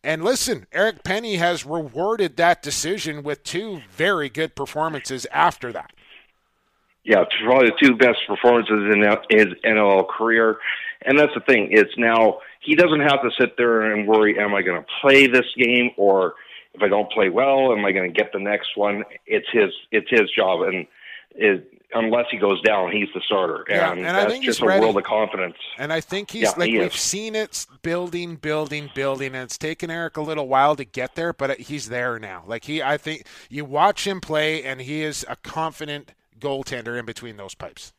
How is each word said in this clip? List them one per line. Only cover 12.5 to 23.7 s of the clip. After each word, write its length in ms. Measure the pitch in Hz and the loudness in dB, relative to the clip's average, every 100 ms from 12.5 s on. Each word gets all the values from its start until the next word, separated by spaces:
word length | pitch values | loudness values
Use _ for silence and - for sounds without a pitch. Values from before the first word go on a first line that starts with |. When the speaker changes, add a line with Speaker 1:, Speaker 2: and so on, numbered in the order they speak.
| - | -14
Speaker 2:
he 140 | - 156 | 0 4
doesn't 260 | 175 151 | 4 4
have 200 | 147 139 | 2 2
to 60 | 120 - | 0 0
sit 200 | 127 - | -2 2
there 340 | 120 113 110 | 2 2 0
and 160 | 107 101 | -2 4
worry, 320 | 110 107 107 | 4 4 2
"Am 160 | 104 101 | 0 0
I 60 | |
gonna 240 | 92 85 - - | -2 -4 -6 -2
play 260 | 139 135 135 | 6 6 8
this 200 | 123 120 - | 4 0 0
game? 340 | 120 123 123 - | 2 2 0 2
Or 380 | 101 98 90 - - - _ | 4 4 2 -4 -20 -20 _
if 80 | - | -2
I 60 | 101 | 0
don't 240 | 101 104 | 2 0
play 160 | - 98 | 0 0
well, 460 | 87 135 135 131 | 2 2 4 2
am 100 | 110 | 2
I 80 | 101 | 0
gonna 160 | 95 90 | 0 0
get 240 | 82 104 | -2 -2
the 80 | 98 | -4
next 380 | 101 104 - - | -4 -4 -6 -2
one?" 260 | 104 101 110 - - | -2 -2 -8 -16 -4
It's 220 | 107 - | -4 -2
his, 200 | 120 98 - - | 0 0 -2 -4
it's 180 | 107 - | -4 0
his 220 | 120 95 | 0 0
job. 300 | - 95 87 | 0 0 0
And 260 | 95 92 - _ - - _ | -2 -4 -10 _ -20 -20 _
it, 380 | - 104 92 - _ _ | -2 0 0 -4 _ _
unless 340 | 113 113 120 120 | -4 0 0 -2
he 60 | 113 | 0
goes 240 | 101 95 | 0 2
down, 320 | 107 104 90 | 2 0 0
he's 160 | 90 98 | -2 -4
the 80 | 92 - | -6 -2
starter. 400 | 101 90 78 | -2 -2 -4
Speaker 1:
Yeah, 240 | - | -4